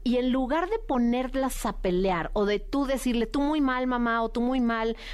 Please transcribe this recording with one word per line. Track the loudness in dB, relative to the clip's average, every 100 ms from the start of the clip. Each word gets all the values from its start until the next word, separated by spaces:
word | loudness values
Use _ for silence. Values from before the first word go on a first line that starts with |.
y | 0 2
en | 2
lugar | 0 0 0 0
de | -2
ponerlas | 0 2 2 2 0 -2 -2 -2 -4
a | -2
pelear, | 0 2 2 0 0
o | 0 0
de | 0
tú | -2 -2 0
decirle, | -2 0 0 0
"Tú | 0
muy | 0 2
mal, | 2 0 0
mamá", | 0 0 0
o | 0
"Tú | 0
muy | 0 2
mal, | 2 0 -2 -4 -6